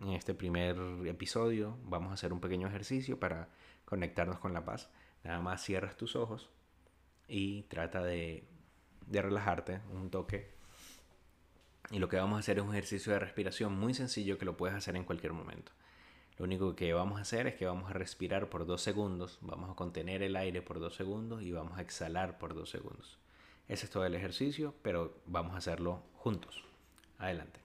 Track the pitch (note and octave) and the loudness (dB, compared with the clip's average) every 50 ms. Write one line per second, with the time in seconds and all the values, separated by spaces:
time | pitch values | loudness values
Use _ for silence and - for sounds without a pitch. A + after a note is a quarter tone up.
0 | G2 G2 F#2 E2+ - - - - F#2+ F2+ F2 F2 F2 F2+ F2+ F#2 F#2 F2+ F2+ F2 | -2 -2 -2 0 0 -2 -2 0 0 2 4 4 4 4 2 2 0 -2 -2 -2
1 | F2+ - E2 - - - - A#2 A#2 A#2 A#2 G#2+ G#2+ G#2 A2+ B2 - G2+ F2+ E2+ | -2 -2 -2 -2 -4 0 2 4 4 4 4 4 2 0 -2 -8 -4 -2 -2 0
2 | F2+ F#2+ G2 F#2+ - F2 F2+ F2 F2 F2+ F#2 F2+ F#2 G2 G#2 G2 G2+ - C3+ C3 | 0 0 -2 -2 0 0 0 0 0 0 0 2 0 0 -2 -4 -2 0 0 0
3 | C3 C3 B2+ - - F2+ E2+ E2 E2 - - - - - - - - - G#2 F#2+ | 0 0 -2 0 2 0 0 0 -4 -8 -12 -20 -20 -20 -20 -20 -6 -2 0 0
4 | F2 - - - E2+ F2 F2+ F2 - G2 F2 E2+ E2 - G#2 - - - - - | 0 2 2 2 2 2 2 -2 -2 -2 -2 0 -2 -2 -6 -6 -8 -12 -18 -20
5 | - - - - - F2 E2+ F2 F2+ F2+ F#2 G2 - - G2 F#2 G2 F#2+ - - | -20 -20 -20 -14 -6 -4 -2 0 0 0 -2 -2 0 0 2 2 0 -2 -4 -4
6 | - A#2 - B2 A#2 A2+ G#2+ G#2+ - - - - _ _ - - - - _ - | -6 -2 0 0 0 0 -2 -8 -10 -16 -20 -20 _ _ -20 -20 -20 -20 _ -20
7 | - - - - - - A#2 G2+ G2 G2 G2+ G#2 G#2 - - - E2 F2 - F#2 | -20 -20 -20 -20 -12 -4 0 0 2 2 0 -2 -6 -6 -4 -2 -2 0 0 0
8 | F2+ F2+ F2 F2 E2 E2 D#2+ E2 - - - - - - - - - - - - | 0 2 2 0 0 -2 -4 -6 -10 -14 -20 -20 -20 -20 -20 -20 -20 -20 -20 -18
9 | - - G2+ G2+ G2 G2 G2+ G2+ G2+ G#2 F2 E2+ - - F2+ F#2+ A2 G2 F#2 F#2 | -8 0 2 2 4 4 2 4 4 4 2 2 2 -2 -4 -4 -4 -6 -6 -4
10 | F#2 F2+ - F#2+ F2+ - G2+ G2 - - - - - - - - - - - - | -4 -2 -2 -2 -2 0 -2 -4 -4 -8 -16 -18 -18 -18 -18 -18 -18 -18 -18 -20
11 | - - - - - - - _ - - - - - - - - - - G#2+ G2 | -20 -20 -20 -20 -20 -20 -20 _ -20 -20 -20 -20 -20 -20 -20 -16 -10 -2 2 2
12 | F#2 F2+ G2 F#2 F#2+ G2 G#2 G#2+ G2+ - G2 G2 G2 G2+ G#2 G2+ F#2+ - G#2 G2 | 4 4 6 4 6 4 4 2 4 4 4 4 4 4 2 0 2 0 -2 -2
13 | - G#2+ G#2 G2 G2 F#2 - - G2 F#2 - - A2 G#2 G2 F#2+ G#2 A#2+ C3 C3 | 2 4 4 4 4 0 0 0 0 0 2 2 2 2 4 4 4 4 2 2
14 | C3 B2+ - A2 G2+ F#2+ G2 F#2+ F#2+ F2+ E2+ - F2+ F2+ G2 G2 - G2 F2+ F2+ | 0 0 0 0 2 2 2 2 0 -2 0 2 0 0 2 0 -2 -2 -2 -2
15 | F#2 F2+ F2+ E2 - D#2 D#2+ E2+ F2 F2 D#2+ E2 - - - - - - - - | 0 -2 -2 -2 0 -2 -4 -4 -6 -8 -10 -10 -12 -16 -18 -20 -20 -20 -20 -20
16 | - - - - - - - - F2+ F2+ F#2 F#2 F#2+ F#2 E2+ - F2+ E2+ E2+ F2 | -20 -20 -20 -20 -20 -20 -6 -2 0 0 2 4 2 2 2 2 4 4 6 6
17 | F2+ G2+ G2+ G2+ G#2 - A#2 A2+ B2+ - - - F#2+ F2+ F2+ F#2 F2+ F#2 F#2+ F#2 | 4 4 0 0 -2 0 0 2 2 0 0 0 0 0 0 0 -4 -4 -2 -2
18 | F#2 - - - F2+ F2 F#2+ G2 G2+ - - E2 E2+ E2+ F2+ F2 - A2 G2 G#2 | -2 -4 -4 -4 0 2 2 2 2 0 -2 -2 0 0 0 2 2 2 2 2
19 | G#2 G2 F#2 F2 F2 F2 - - - F2 E2+ F2 F2 F#2 F2+ - F#2 F2 E2+ E2+ | 2 2 0 -2 -4 -6 -8 -10 -8 -8 -6 -6 -6 -6 -4 -4 -4 -2 -2 -2
20 | D#2+ F2+ F#2+ G2 G2+ F#2+ F#2+ F#2 F#2+ F#2+ F2 F2+ F2 - E2+ E2 E2 D#2+ - - | -2 -2 0 0 0 2 2 2 0 0 0 -2 -4 -4 -6 -4 -4 -4 -4 -4
21 | G2 F#2+ G2+ A2 A2+ A2+ A2+ A2+ G#2 F2+ F2 E2 E2 E2+ F2 F#2 F2 F2 - - | -2 -2 -2 -2 -2 -4 -4 -4 -4 -2 -2 -2 -4 -4 -6 -6 -6 -6 -4 -4
22 | E2+ D#2+ E2 F2+ F#2+ F#2 F2+ - E2+ E2 E2 E2 E2 - - - - - - - | -4 0 2 0 0 0 -2 -6 -8 -6 -6 -6 -8 -6 -8 -8 -8 -8 -12 -12
23 | - - - - - - - - - - - - - - A#2 G2 - - - G2+ | -14 -18 -20 -20 -20 -20 -20 -20 -20 -20 -20 -20 -6 -4 -4 -4 -4 -2 0 2
24 | F#2 F#2 F2 F2+ F#2+ F#2+ - - C3+ C#3+ C#3+ D3+ D3+ C#3+ C#3 - - A2 F2+ E2+ | 2 4 2 2 0 -2 0 2 0 0 2 0 -2 -2 -4 -2 0 2 2 2
25 | E2+ D#2+ - - - F2 F2+ E2+ E2+ F2 F#2 F#2 E2+ F2 E2 E2 E2+ F2 F2+ F2 | 2 0 -4 -10 -8 0 0 0 0 0 -2 -2 0 0 0 2 2 0 0 -2
26 | - - - - - A#2+ G#2 E2+ - - - - - - - - - - - - | -6 -14 -20 -2 0 0 0 0 -2 -8 -12 -12 -12 -14 -20 -20 -20 -20 -20 -20
27 | - - - - G2 F#2 F2+ E2 D2+ E2+ - - | -20 -20 -10 -4 -2 -2 -2 -2 -4 -10 -14 -20